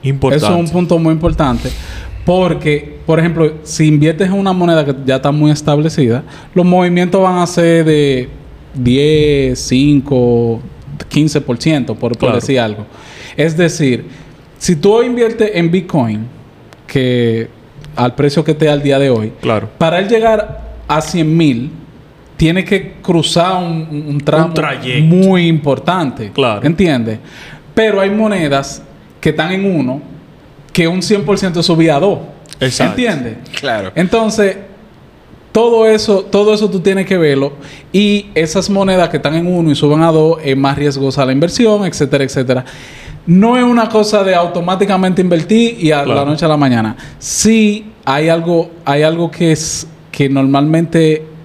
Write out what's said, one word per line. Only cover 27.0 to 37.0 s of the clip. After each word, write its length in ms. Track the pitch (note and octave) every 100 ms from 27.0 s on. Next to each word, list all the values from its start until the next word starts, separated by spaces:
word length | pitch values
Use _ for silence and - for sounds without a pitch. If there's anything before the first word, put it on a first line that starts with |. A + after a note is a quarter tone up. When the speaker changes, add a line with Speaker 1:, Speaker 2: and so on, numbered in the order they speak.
| A2+ A2 - - - - -
Speaker 2:
Pero 260 | - A3 G3
hay 100 | G3
monedas 720 | G#3 A3 G3 D#3 C#3 C#3 - - - - -
que 100 | D#3
están 220 | D3+ D#3+
en 120 | F#3+
uno, 360 | G3 F3 B2+ C3+ - - - - - - -
que 160 | - E3
un 120 | F#3
cien 200 | - G3+
por 140 | G3+ G3
ciento 240 | F#3+ E3+
subía 340 | E3 E3 E3 C#3+
a 40 |
dos. 180 | F#3+ D3 - - - -
Speaker 1:
Exacto. 400 | C3 - C3+ A3+
Speaker 2:
¿Entiendes? 360 | A#3+ D#3+ A#2+ A2 - -
Speaker 3:
Claro. 320 | C#3 A2+ F#2+
Speaker 2:
Entonces, 600 | C#3+ F3+ A3+ A3 - G3+ - - - - - - - - - -
todo 340 | G#3+ A#3 A3+ A3
eso, 360 | A3 G#3+ G3
todo 280 | F#3+ G3 G#3
eso 160 | G#3+ G#3+
tú 120 | F#3
tienes 260 | G3 F#3+